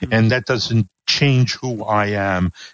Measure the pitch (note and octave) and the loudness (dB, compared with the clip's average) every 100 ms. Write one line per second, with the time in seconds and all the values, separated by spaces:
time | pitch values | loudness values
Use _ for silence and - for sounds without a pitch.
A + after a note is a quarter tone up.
0 | B2 A2+ A2+ B2+ - A#2+ - A2+ G2 _ | -2 2 2 2 -2 -4 0 -2 -2 _
1 | - - C#3+ B2+ B2 - C3 A2 G#2 G#2+ | -6 0 2 4 2 -2 -6 -6 -2 0
2 | G#2 G#2 G2 F#2 F2+ - - | 0 0 0 0 -2 -4 -16